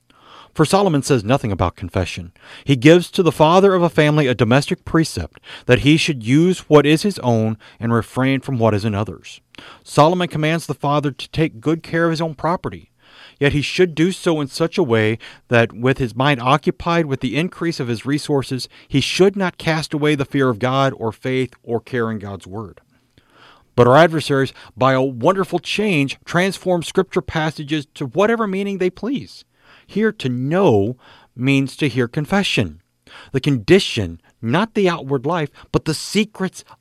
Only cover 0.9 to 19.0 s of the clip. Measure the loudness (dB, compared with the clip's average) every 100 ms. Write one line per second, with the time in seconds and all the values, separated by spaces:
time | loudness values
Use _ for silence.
0.9 | 0 0 0 0 -2 -2 -2 -2 -4 -6
1.9 | -4 -4 -8 -14 -20 -20 -8 -2 4 6
2.9 | 6 4 0 0 2 4 6 4 4 2
3.9 | 2 2 2 2 2 2 2 0 -6 -2
4.9 | 0 0 -4 -10 -14 -20 -8 2 2 4
5.9 | 2 2 -4 0 2 2 0 4 4 6
6.9 | 2 0 -2 0 0 0 -4 -12 -8 -2
7.9 | -2 -2 -2 -2 -2 -4 0 2 2 0
8.9 | -2 -4 -10 -18 -20 _ -20 -20 -20 -2
9.9 | 4 4 2 -2 -2 -2 -2 -4 -6 -2
10.9 | 0 -2 -6 -8 -4 -4 -2 -4 -4 -4
11.9 | -2 0 -2 -6 -4 -4 -4 -6 -12 -18
12.9 | _ _ -20 -20 _ -2 0 -2 0 0
13.9 | 2 -2 0 -2 -2 -4 -4 -2 0 0
14.9 | 2 2 -2 -8 -20 0 0 0 0 -2
15.9 | 0 -4 -2 0 0 0 0 0 -4 -4
16.9 | -2 -2 -4 -4 -4 -6 -6 -6 -4 -6
17.9 | -4 -4 -4 -2 -2 -2 -8 -10 -18 -4
18.9 | -2